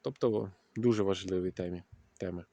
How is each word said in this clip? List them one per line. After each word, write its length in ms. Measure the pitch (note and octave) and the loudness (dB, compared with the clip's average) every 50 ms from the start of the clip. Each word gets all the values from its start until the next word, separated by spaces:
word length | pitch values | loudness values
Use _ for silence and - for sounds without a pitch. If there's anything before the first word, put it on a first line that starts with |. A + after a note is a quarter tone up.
Тобто 500 | - C3+ C#3+ _ - A#2+ G#2+ G#2 G#2+ G2 F#2+ _ _ _ _ | -8 -8 -4 _ 0 2 2 0 -2 -4 -10 _ _ _ _
дуже 280 | A2 A2+ A#2+ A2+ G#2+ G2+ | 2 4 4 4 4 4
важливі 480 | G2 G2 F#2+ F#2+ F#2 F#2 F2+ F2+ F#2 | 2 2 0 -2 -2 0 0 0 -2
темі, 320 | - - F2+ F2 F2+ F2 F2 _ - - - _ _ - | -2 -4 -4 -4 -4 -8 -10 _ -20 -20 -20 _ _ -8
теми. 260 | G2 F#2 F2+ F2 E2 _ | -6 -6 -6 -6 -10 _